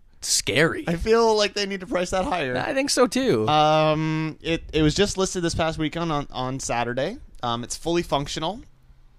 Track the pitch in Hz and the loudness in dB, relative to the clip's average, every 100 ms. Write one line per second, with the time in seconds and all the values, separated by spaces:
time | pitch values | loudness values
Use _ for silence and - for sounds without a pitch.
0 | - - - - - 127 160 - 302 170 | -20 -12 -2 -2 0 2 2 2 -4 -2
1 | 208 226 226 214 208 208 202 196 180 185 | 2 4 6 4 2 0 -4 -6 -4 -4
2 | 180 190 185 180 135 123 - 269 277 - | 0 0 0 -2 -2 -2 -2 -2 0 2
3 | 247 247 262 131 107 151 151 156 156 156 | 2 2 2 2 4 4 4 4 4 2
4 | 156 156 156 - 160 165 - 151 156 151 | 0 0 -4 -6 -4 -4 -2 2 2 4
5 | 196 - 190 190 165 - 165 156 156 165 | 0 2 -2 0 -2 0 -2 -2 -4 -2
6 | 170 147 139 117 127 131 - 120 120 120 | -2 -2 -4 -6 -6 -6 -4 -2 -2 -2
7 | 151 254 - - 120 117 120 - 160 170 | -4 -6 -14 -8 -4 -4 -6 -8 -2 -2
8 | 170 147 143 - 160 220 - - - - | 0 -2 -2 -6 -6 -8 -14 -20 -20 -20
9 | - | -20